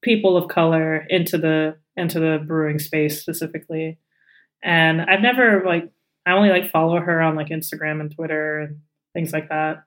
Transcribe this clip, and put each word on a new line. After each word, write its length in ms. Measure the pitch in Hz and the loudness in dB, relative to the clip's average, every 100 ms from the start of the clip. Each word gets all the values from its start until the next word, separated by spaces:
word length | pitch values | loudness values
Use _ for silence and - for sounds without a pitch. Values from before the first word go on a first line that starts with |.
people 360 | - 220 196 180 | 0 2 4 2
of 120 | - | 0
color 560 | - 165 160 160 156 - | 0 2 2 0 -2 -2
into 280 | 185 170 170 | -2 0 -2
the, 400 | 160 156 156 156 _ - | 0 0 0 -4 _ -6
into 240 | 175 165 | -4 -2
the 240 | 160 156 151 | 0 -2 -2
brewing 340 | 160 156 151 | -2 -2 -2
space 400 | - 160 151 151 | -4 -2 -2 -2
specifically. 760 | - 165 160 160 - 160 160 160 _ _ _ _ _ _ | -8 -8 -8 -10 -8 -6 -6 -10 _ _ _ _ _ _
And 380 | 175 170 160 160 | 0 4 4 2
I've 200 | 170 196 | 2 2
never, 420 | 226 254 240 202 185 | 4 4 4 4 2
like, 240 | 170 165 _ _ _ - | -2 -2 _ _ _ 0
I 80 | |
only, 160 | 185 208 | 4 4
like, 200 | 180 - | 4 2
follow 300 | 165 160 170 | 2 2 2
her 220 | 170 165 | 0 0
on, 140 | 165 156 | 2 0
like, 120 | 151 | -4
Instagram 540 | 160 160 160 156 151 | -6 -8 -6 -6 -4
and 120 | 151 | -6
Twitter 460 | 151 165 156 151 151 | -8 -6 -4 -2 -4
and 220 | 151 151 _ _ _ | -6 -12 _ _ _
things 180 | 175 160 | -6 -4
like 160 | 156 156 | -4 -4
that. 340 | 156 156 156 | -4 -4 -4